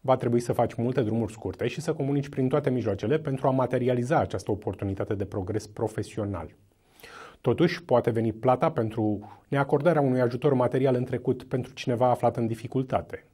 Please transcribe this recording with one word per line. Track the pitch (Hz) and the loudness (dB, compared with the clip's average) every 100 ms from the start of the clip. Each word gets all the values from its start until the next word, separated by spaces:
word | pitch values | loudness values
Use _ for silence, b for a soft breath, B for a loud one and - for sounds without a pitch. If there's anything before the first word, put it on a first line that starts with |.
Va | 131 127 | 2 2
trebui | 123 120 | 4 2
să | 120 | 2
faci | 127 117 | 0 0
multe | - 120 127 | 0 -2 0
drumuri | 110 110 110 | 0 0 -2
scurte | - 95 - 120 | -4 -8 -4 -4
și | - | -4
să | 151 | -6
comunici | 160 139 143 143 | -4 -2 -2 -2
prin | - 127 | -2 2
toate | 147 143 | 2 2
mijloacele | 127 110 98 107 156 | 0 0 -2 0 0
pentru | - 135 143 | -2 0 0
a | |
materializa | 131 123 131 123 123 120 156 | 2 2 2 2 0 2 2
această | 98 95 - | 2 -2 -4
oportunitate | 104 - 92 101 98 104 | -4 -4 -4 -4 -4 -4
de | 101 | -4
progres | 98 104 90 104 - | -4 -6 -4 -6 -6
profesional. | - 113 - 107 - 101 95 90 - _ _ B B B B B B | -4 -4 -4 -8 -6 -4 -6 -8 -16 _ _ B B B B B B
Totuși, | - 117 170 - | 0 4 2 2
poate | - 123 117 | 2 2 4
veni | 113 113 | 0 0
plata | 110 127 127 165 | 0 2 4 2
pentru | 160 113 107 107 101 - - _ | 0 -2 0 0 -2 -6 -20 _
neacordarea | 139 139 147 151 156 | -2 2 4 4 4
unui | 139 127 | 4 4
ajutor | 123 123 151 | 2 2 2
material | 131 123 135 135 | 4 2 2 2
în | 123 | 0
trecut | 127 120 - 123 | -2 -4 -2 -2
pentru | - 131 123 | -2 -4 -4
cineva | - - 117 123 | -8 -2 2 4
aflat | 120 120 120 | 4 2 2
în | 117 | -2
dificultate. | 113 113 131 131 104 - - - | -4 -4 -4 -2 -4 -4 -14 -16